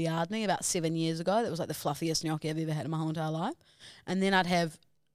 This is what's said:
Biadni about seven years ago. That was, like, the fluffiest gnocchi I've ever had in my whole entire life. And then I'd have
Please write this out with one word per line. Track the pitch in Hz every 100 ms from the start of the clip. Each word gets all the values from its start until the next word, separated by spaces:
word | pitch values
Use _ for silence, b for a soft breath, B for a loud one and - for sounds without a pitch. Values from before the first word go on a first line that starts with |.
| 165
Biadni | 165 170 220
about | 202 165
seven | - 180 160 165
years | 165 165
ago. | 175 220
That | 226
was, | 165
like, | -
the |
fluffiest | - 151 143 165 151
gnocchi | 160 156 156
I've | 156
ever | 156
had | 156 156
in |
my | 160
whole | 160
entire | 160 156
life. | 160 208 349 B B B B -
And | 190
then | 196
I'd | 190 180
have | 175 170 - _ _ _